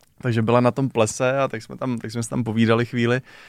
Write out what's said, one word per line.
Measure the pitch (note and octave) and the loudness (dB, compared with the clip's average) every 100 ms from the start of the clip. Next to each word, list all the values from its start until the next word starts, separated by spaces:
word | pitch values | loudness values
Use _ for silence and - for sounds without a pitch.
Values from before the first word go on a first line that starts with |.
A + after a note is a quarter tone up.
| _ - | _ -6
takže | B2+ A#2 | -2 0
byla | A2+ A#2+ | 4 4
na | B2 | 4
tom | A#2 C3+ | 2 0
plese | A#2+ A2 - B2+ C3+ | 0 0 0 -2 0
a | C3+ | -2
tak | A2+ | -4
jsme | - C3 | -12 -10
tam, | C3 A#2+ | -6 -6
tak | A2+ | -8
jsme | A#2 | -8
se | A#2 | -6
tam | C3 | -4
povídali | A#2 A2 A2+ A2+ A#2+ | -2 2 2 2 0
chvíli | A#2+ A#2 B2 - - | -2 0 0 -4 -16